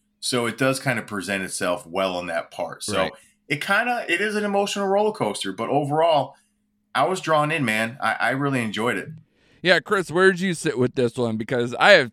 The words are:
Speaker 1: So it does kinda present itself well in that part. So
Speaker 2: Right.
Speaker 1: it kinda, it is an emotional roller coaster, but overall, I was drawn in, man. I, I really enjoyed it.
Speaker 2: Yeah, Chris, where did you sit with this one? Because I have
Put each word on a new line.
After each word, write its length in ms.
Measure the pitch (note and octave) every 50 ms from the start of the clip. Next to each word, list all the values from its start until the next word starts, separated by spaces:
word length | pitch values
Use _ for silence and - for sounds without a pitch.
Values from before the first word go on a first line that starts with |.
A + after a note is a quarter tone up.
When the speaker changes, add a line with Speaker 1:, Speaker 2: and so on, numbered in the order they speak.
| _ _ _ _
Speaker 1:
So 260 | - - C3 B2 A#2+
it 120 | A#2 A2 -
does 220 | C#3 C3+ C3+ C3
kinda 220 | - C#3 A#2+ A2 -
present 420 | - G#2 G2 E2+ G2 G2+ G2 F#2+
itself 420 | E2+ - - G2 F2+ F2+ F2 -
well 320 | E2+ E2 F#2+ F#2+ F#2+ F2+ F2+
in 80 | F2
that 240 | F2 E2 E2 - -
part. 320 | - - F2 D#2+ D#2 - -
So 160 | - G#2 F#2+
Speaker 2:
Right. 140 | F#2+ - - - - _ _ _ _ -
Speaker 1:
it 120 | D3 D3 -
kinda, 400 | - G3 G#3 A#3+ A#3+ A#3+ A#3 - -
it 120 | E3+ F3+
is 140 | G3+ G#3+ G#3
an 100 | G#3 G#3
emotional 420 | G3+ G3 G3+ G3+ G3 - G3+ G3+ F#3+
roller 240 | G3 G3+ G#3+ A3 -
coaster, 400 | - A#2 G#2 G2+ - - G2 F#2+
but 160 | F#2 A2+ D#2
overall, 640 | B2 C#3+ D3+ C#3 D3 D#3 D#3+ E3+ D#3+ C#3+ C3 - - _ _ _ _ _ _ _ _ _ _ _ -
I 100 | A#2 C#3
was 160 | E3+ F#3+ F3
drawn 320 | - D#3+ D#3+ D3+ D3 D3 D#3+
in, 120 | D#3+ C#3
man. 320 | A2+ A2 G#2+ A2+ A2+ A#2+ - -
I, 140 | A2+ G#2+ -
I 100 | G2+ A#2
really 320 | C3 C3+ C#3+ C#3+ C3+ B2+ A#2
enjoyed 340 | A2 G2 G#2+ A2 B2 A2 F#2
it. 120 | - - D#3+ - - _ _ _ _ _ _ _ -
Speaker 2:
Yeah, 180 | F3 F3+ E3
Chris, 300 | - - G#3 G3 E3+ -
where 200 | D3+ F3 F#3 F#3+ F#3+
did 80 | E3+
you 140 | F#3+ F#3+ E3
sit 220 | - - D#3+ A#2+ A#2
with 160 | B2 B2+ -
this 200 | C3+ B2 A#2 -
one? 200 | - A#2+ A#2 A2
Because 380 | G#2+ A2+ - C3+ A#2+ A#2+ B2 A#2+ -
I 140 | D3+ F#3+ G3+
have 180 | E3+ C3 A2+